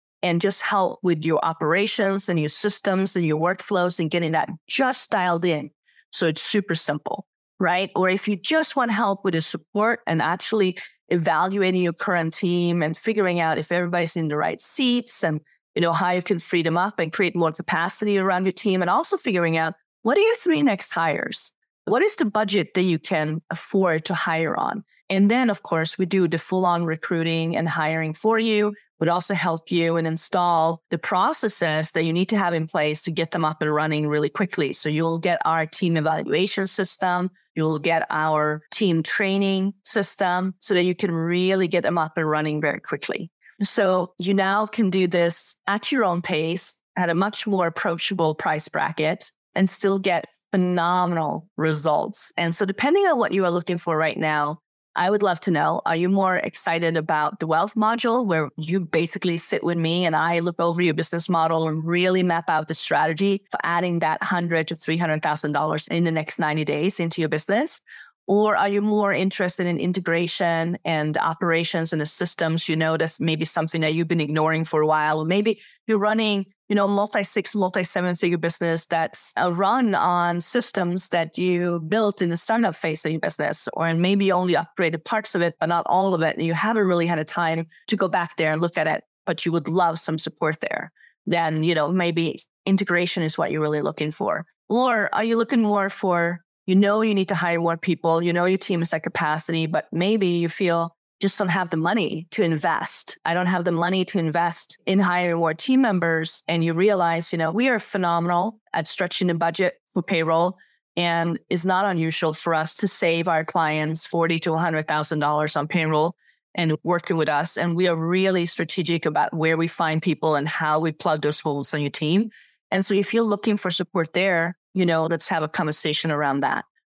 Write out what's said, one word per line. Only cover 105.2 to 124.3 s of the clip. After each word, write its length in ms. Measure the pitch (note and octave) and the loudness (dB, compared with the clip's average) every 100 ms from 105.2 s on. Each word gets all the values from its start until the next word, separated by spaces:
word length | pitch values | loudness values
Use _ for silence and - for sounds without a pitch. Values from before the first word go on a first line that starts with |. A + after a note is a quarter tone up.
| F3+ E3+ | 0 2
more 160 | E3 | 0
team 260 | D#3+ - C4 | 0 0 2
members. 640 | B3 F#3 E3+ D#3+ D#3+ - - | 4 2 2 0 -2 -6 -4
And 160 | E3+ | 0
you 120 | E3 | 0
realize, 580 | E3 G3+ G3 E3+ E3 E3+ | 2 2 4 2 0 -2
you 60 | F3 | -2
know, 120 | D#3+ | 0
we 180 | F#3 C4 | 0 0
are 100 | A#3 | 0
phenomenal 800 | - G3 F3 E3+ E3+ F3 G#3 - _ | -2 -2 0 0 2 0 0 -4 _
at 120 | - D#3+ | -4 -4
stretching 420 | - F3+ - F3+ | -4 -4 0 0
the 60 | |
budget 460 | E3 E3+ E3+ F#3 - _ | 2 0 0 -2 -2 _
for 80 | F#3+ | -4
payroll, 560 | E3 F3 D#3+ E3 F3 G3 _ _ _ | 0 0 2 2 2 -2 _ _ _
and 440 | - F3 E3+ E3+ E3 - | -2 0 0 0 -2 -4
it's 160 | F#3 | -2
not 220 | F3+ F#3 G3+ | 2 2 2
unusual 480 | F3 D#3+ D#3 D#3+ | 2 0 0 -2
for 200 | D#3 - | -2 0
us 200 | D#3+ D#3+ - | 0 0 -2
to 100 | G3 | -4
save 420 | - E3+ E3+ E3+ | 0 0 2 0
our 180 | D#3+ D#3+ | 0 0
clients 580 | F3+ D#3 D#3 D3+ D#3+ | 0 0 0 -2 -4
forty 340 | - E3+ E3 E3 | -4 0 0 0
to 120 | F3 | 0
a 60 | D#3+ | 0
hundred 280 | E3+ D#3 D3+ | 0 -2 0
thousand 340 | D3+ D3 D3+ | -2 -2 -2
dollars 360 | D3 D3+ D3+ D3+ | 0 0 0 -2
on 120 | D3+ | -2
payroll 460 | F3 D#3+ D3+ E3 - _ _ _ | 0 2 2 0 -2 _ _ _
and 220 | - D#3+ D3+ | -2 0 0
working 340 | E3 F3 - E3+ | 0 -2 0 0
with 140 | D#3 | 2
us. 260 | D3 E3 - | 0 -2 -2
And 200 | F3 E3+ | -2 2
we 120 | F3+ | 2
are 80 | E3 | 0
really 480 | E3 F3+ F#3+ F#3 | 0 2 2 2
strategic 640 | E3+ - D#3+ - E3+ E3 D#3+ | 0 -4 -4 -2 -2 0 0
about 260 | D3+ D3+ | 0 -2
where 240 | E3 D#3+ D#3+ | 0 0 2
we 120 | E3 | 0
find 340 | - D#3+ D#3 | 0 0 0
people 320 | F3+ D3+ D#3+ | 0 0 0
and 120 | D3 D#3 | 0 0
how 320 | - D#3 D#3 | -2 0 0
we 140 | E3 | 0
plug 300 | D#3 F3+ D#3 | -2 -2 0
those 180 | - - | 0 -2
holes 320 | D#3+ C#3+ C3+ | -4 -4 -4
on 80 | D3+ | -4
your 100 | C#3+ | -4
team. 400 | - D3+ F#3 A3 - _ _ _ | -2 0 2 0 -6 _ _ _
And 140 | F#3+ | -2
so 80 | F#3+ | 2
if 220 | G3+ G3 | 0 2
you're 100 | A3+ | 0
looking 320 | A3+ G#3 A3 G#3 | 0 0 0 -2
for 140 | F#3 | -2
support 420 | E3+ F3 F#3 E3 | -4 -2 -4 -2
there, 440 | F3 F#3+ | 0 0